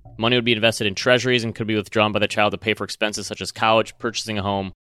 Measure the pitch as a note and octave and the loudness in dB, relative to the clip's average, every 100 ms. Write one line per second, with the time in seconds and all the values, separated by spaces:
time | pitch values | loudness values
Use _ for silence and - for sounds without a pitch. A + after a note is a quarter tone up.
0 | - - A2+ B2 A#2 G#2+ A2+ G#2+ G#2+ F#2+ | -18 -4 0 2 2 2 2 2 -2 0
1 | B2+ B2 B2 B2 A2+ G#2 A2 G#2+ G2 A2 | 4 4 4 0 0 -4 -2 -2 0 0
2 | G#2+ G#2 G2+ - G#2 G2 A2 G#2 G2+ - | 2 2 0 2 0 0 -2 -2 -4 -4
3 | G#2+ G#2+ G2 G#2+ F#2 - A2+ A2+ G#2+ - | -4 -4 -8 -10 -10 -2 2 2 2 -4
4 | A#2 G#2+ A2 G#2+ G2 G2 F#2+ - _ | -8 -6 -6 -4 -2 -2 -4 -10 _